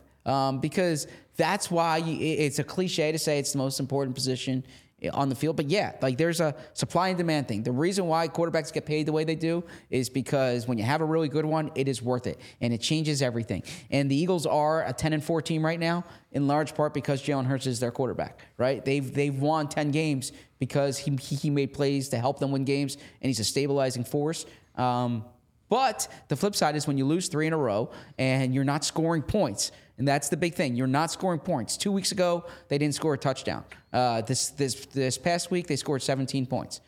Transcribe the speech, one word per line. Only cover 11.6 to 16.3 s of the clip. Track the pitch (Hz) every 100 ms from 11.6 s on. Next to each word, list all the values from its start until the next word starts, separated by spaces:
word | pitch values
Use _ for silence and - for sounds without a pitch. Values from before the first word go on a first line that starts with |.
| 151 -
it | 135
is | 117
worth | 117 123 120
it. | 76 - -
And | 123
it | 117
changes | - 156 151 143
everything. | 131 117 113 95 - - -
And | 139 139
the | 139
Eagles | 175 180 143
are | 151 151 160
a | 120
ten | 127 160
and | 151
four | 147 165
team | 147 160
right | 156 170
now, | 165 175 175 - _